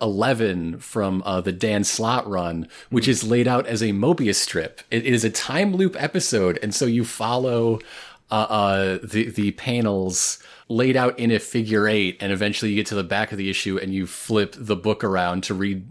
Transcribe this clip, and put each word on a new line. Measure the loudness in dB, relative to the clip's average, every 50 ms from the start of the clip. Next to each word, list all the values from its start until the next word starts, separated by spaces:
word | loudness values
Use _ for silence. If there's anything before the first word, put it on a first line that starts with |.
eleven | -2 -2 0 2 2 2 2 2 2 0 0 -2 -4 -4 -6 -8
from, | -10 -8 -4 -2 -2 0 0 -2 -2
uh, | -2 -2 -2
the | -2 -2
Dan | -2 0 0 0 2 2 0
Slott | 0 -2 -2 0 0 0 0 -2 -2
run, | -2 -2 -2 -2 -4 -6 -6 -8 -12 -18 -8 -2
which | 0 2 4 4
is | 2 2 2
laid | 2 2 4 4
out | 4 2 0 0
as | 0 -2 0
a | 0 0
Mobius | 2 2 2 2 2 2 2 2 2
strip. | 0 0 -2 -2 -4 -4 -6 -8 -14 -10 -4
It | -2 -2 2
is | 2 2 2 2
a | 0
time | 0 -2 -4 -2 0 0 2 2 2
loop | 2 2 2 2 0
episode, | -4 -2 -2 -2 -2 0 2 2 2 2 2 0 -2
and | -4 -2
so | 0 0
you | 2 2 2 0
follow, | -2 -4 -4 -2 0 0 0 0 2 2 2 2 2 0 0 -4 -12 -18 -18 -18 -20 -20 -18 _ -2
uh, | 0 0 0 2
uh, | 2 2 4 4 4 4 2 2 0 -2 -4
the, | -2 0 0 0 0
the | 0 -2 0 -2
panels | -2 -4 -4 -2 0 0 2 0 0 0 0 -2 -2 -2 -2 -2 -4 -6 -12 -20 -20 -18 -8 -4
laid | 0 2 2 4 4
out | 4 4 2 0 2
in | 2 2
a | 2 2
figure | 0 -2 -2 -2 0 2 2 2 4 4
eight, | 4 2 2 0 -2 -4
and | -2 -2
eventually | 0 0 0 0 -2 -2 -2 0
you | 0
get | 0 -2
to | -2 -2
the | -4 -2
back | 0 0 -2 -2 -2 -4
of |
the | -4 -4 -2
issue | -2 -2 -2 -2 -2
and | -4 -4 -4 -4
you | -4 -4
flip | -4 -8 -10 -4 0 2 2 2 0 -4
the | -8 -4 -4 -4
book | -2 0 -2 0 0 0
around | 0 0 2 0 0 0 -2 -4
to | -4 -2
read | -2 -2 -2 -2 -4 -8 -12